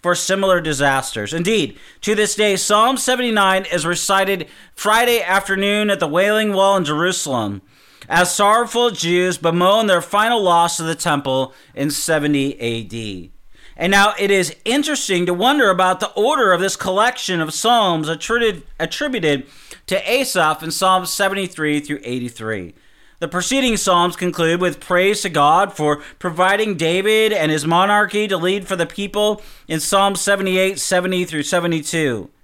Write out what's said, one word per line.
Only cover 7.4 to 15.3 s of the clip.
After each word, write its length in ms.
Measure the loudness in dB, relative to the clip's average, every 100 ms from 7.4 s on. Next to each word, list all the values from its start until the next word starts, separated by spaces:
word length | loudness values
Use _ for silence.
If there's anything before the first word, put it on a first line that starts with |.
| -4 -8 _ _ _ _ -4
as 260 | 0 0
sorrowful 560 | 2 4 4 2 0 0
Jews 480 | 0 -2 0 0 0
bemoan 500 | -2 2 4 4 4
their 140 | 2
final 400 | 2 0 2 2
loss 360 | 4 4 2 0
to 60 |
the 120 | -6 -4
temple 580 | -2 -2 0 -2 -2 -8 -18 -6
in 160 | -4
seventy 680 | -4 -2 0 0 0 0 -4
A 220 | -4 -4
D. 480 | -8 -10 -10 -10 -14 -20 -20 -20 -20 -6
And 160 | 2
now 220 | 4 4 2
it 140 | 0
is 240 | 2 0 -4 -2
interesting 600 | 0 0 -4 -2 0
to 80 | 0